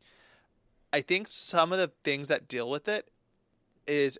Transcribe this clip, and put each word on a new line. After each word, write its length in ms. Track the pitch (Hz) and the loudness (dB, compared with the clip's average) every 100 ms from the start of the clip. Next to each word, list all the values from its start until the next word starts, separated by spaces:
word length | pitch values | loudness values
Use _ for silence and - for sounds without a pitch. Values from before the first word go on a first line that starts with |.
| _ _ _ _ _ _ _ _ _ | _ _ _ _ _ _ _ _ _
I 80 | 147 | -2
think 260 | 135 185 220 | 0 0 -2
some 460 | - - 175 165 | -4 0 4 4
of 60 | 185 | 2
the 120 | 175 - | 0 -2
things 240 | - 139 143 | -4 -2 0
that 180 | 151 - | -2 -2
deal 240 | 123 117 | -6 -4
with 160 | 143 - | -4 -2
it 220 | 208 - _ _ _ _ _ _ _ - | -4 -6 _ _ _ _ _ _ _ -2
is, 280 | 147 139 - | 0 0 0